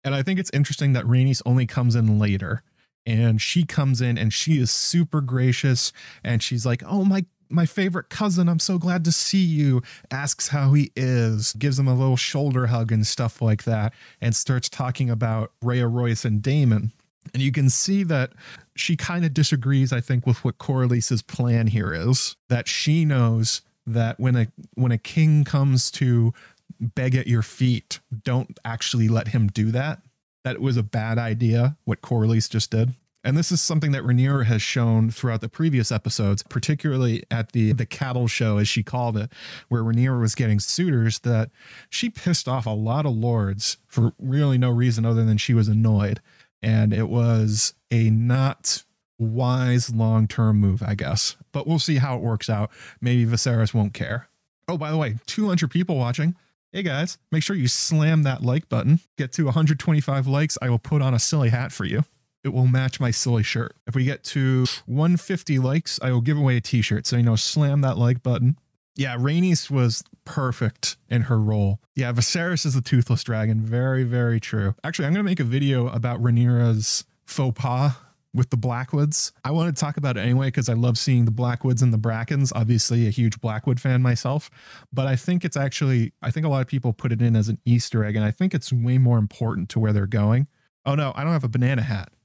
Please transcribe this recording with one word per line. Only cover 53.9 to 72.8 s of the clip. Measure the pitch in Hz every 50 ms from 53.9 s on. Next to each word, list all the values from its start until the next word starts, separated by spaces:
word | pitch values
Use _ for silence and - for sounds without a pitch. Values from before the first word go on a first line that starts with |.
| -
care. | - - - 110 123 - _ _ _ _ _ _ _ _ -
Oh, | 175
by | 156 156 151
the | 156
way, | 160 151 117 107 117 _
two | - - 208 214
hundred | 208 185 170 165 131
people | - 170 185 175 165
watching. | 135 120 120 123 - 147 170 180 _ _ _ _ _ _ _ -
Hey | 190 196
guys, | 170 131 143 165 180 - _ _ _
make | 156 160 -
sure | - 202
you | 175 127 123
slam | - - - - 160 156 151 160 160 160 147
that | 135 127 - -
like | 123 127 160 -
button. | _ 120 117 - 131 156 170 _ _ _
Get | - 139 123 -
to | - 156
a | 135
hundred | 120 160 156 147 156 135
twenty-five | - 170 160 147 - - 139 135 127
likes, | 135 135 143 156 156 - -
I | 123 127
will | 120
put | 113 - - 156 147
on | 135 131 123
a | 113
silly | - - 165 151 131 113
hat | 113 120 131 147
for | - - 95
you. | - - - 151 _ _ _ _ _ _ _ -
It | 135
will | - 127 127
match | 127 123 131 131 131 - -
my | 135 120
silly | 107 - - 127 120 110
shirt. | 107 - - 113 117 - - _ _
If | - 113
we | 135 127
get | 135 139 - -
to | - - 143 135 131 131 127 127 123 - - _
one | - 120 143 156 170 180
fifty | 170 - - 190 170 - - 143 131
likes, | 127 127 139 170 - - - -
I | - 127
will | 127 120
give | 117 143 151
away | 147 143 131 123
a | 120
t-shirt. | - - - 117 104 - 107 - -
So, | - 123
you | 120 117
know, | 117 113
slam | 107 - - - 156 147 139 139 143
that | 139 131 120
like | 92 120 120 123 120
button. | _ 127 120 - 123 127 156 _ _ _ _ _ _ _ _
Yeah, | - 135 131 123
Rhaenys | 120 123 143 156 170 185 185 170 - - -
was | 143 131 123 117 113 - - _ - _ _
perfect | - - 151 135 127 117 - 123 107 - _ - - - _ _ _
in | - 120 113
her | - 120 110
role. | 107 107 107 104 101 98 101 - _ _ _
Yeah, | 135 131 123
Viserys | 120 123 117 - - 175 170 180 180 156 -
is | 151 127
the | 131